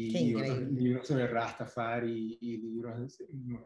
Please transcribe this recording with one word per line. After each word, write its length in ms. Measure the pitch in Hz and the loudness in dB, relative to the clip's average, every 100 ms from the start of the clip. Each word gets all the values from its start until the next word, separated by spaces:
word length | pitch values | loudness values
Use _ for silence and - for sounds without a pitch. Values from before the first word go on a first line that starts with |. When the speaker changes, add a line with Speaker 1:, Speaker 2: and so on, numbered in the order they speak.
| 113 | 0
Speaker 1:
y, 40 | |
Speaker 2:
Qué 80 | 113 | 2
Speaker 1:
y 140 | 120 | 4
otros 160 | 110 135 | 4 2
Speaker 2:
increíble. 320 | 127 135 127 | 0 0 4
Speaker 1:
libros 240 | 123 123 - | 4 4 2
sobre 200 | 139 120 | 2 4
Rastafari 1080 | 117 113 - 117 - 117 120 117 113 110 113 | 2 0 -4 -6 -2 0 0 0 -2 -4 -4
y, 140 | 120 | -6
y 20 | 113 | -6
libros 600 | 113 113 120 117 135 - | -4 -6 -6 -6 -8 -10
de 400 | - 139 123 117 | -12 -8 -6 -8